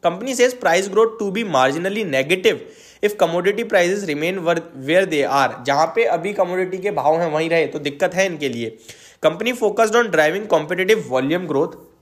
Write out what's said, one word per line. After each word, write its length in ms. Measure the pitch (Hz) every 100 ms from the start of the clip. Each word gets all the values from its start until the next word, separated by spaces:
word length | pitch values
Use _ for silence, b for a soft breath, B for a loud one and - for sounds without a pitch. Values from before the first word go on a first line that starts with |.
| 175
Company 280 | 180 247 247
says 180 | 247 247
price 300 | 185 170 196
growth 200 | 202 226 226
to 80 | 202
be 120 | 190 214 139
marginally 560 | 131 147 180 208 202
negative 460 | 135 139 185 214 151 - B B B
if 60 | 208 208
commodity 400 | 170 170 180 208
prices 360 | 233 202 175 202
remain 340 | 196 147 160
where, 260 | 190 165 170
where 460 | 165 131 135 170 190
they 240 | 156 131
are। 360 | 139 131 - 123
जहां 220 | 139 165
पे 160 | 226
अभी 300 | 233 170 180
कमोडिटी 440 | 202 180 185 180 185
के 140 | 196
भाव 300 | 151 135 160
हैं 100 | 170
वहीं 180 | 151 165
रहे 180 | 165 156
तो 120 | 151
दिक्कत 340 | 147 143 143
है 120 | 165 190
इनके 240 | 160 139
लिए। 280 | 117 113 110 B B B B 156
Company 320 | 170 220 247
focused 320 | 220 190 220 226
on 120 | 226
driving 360 | 165 151 180 214
competitive 460 | 160 156 180 185 214 135
volume 340 | 127 135 170 175
growth। 260 | 139 165 - - _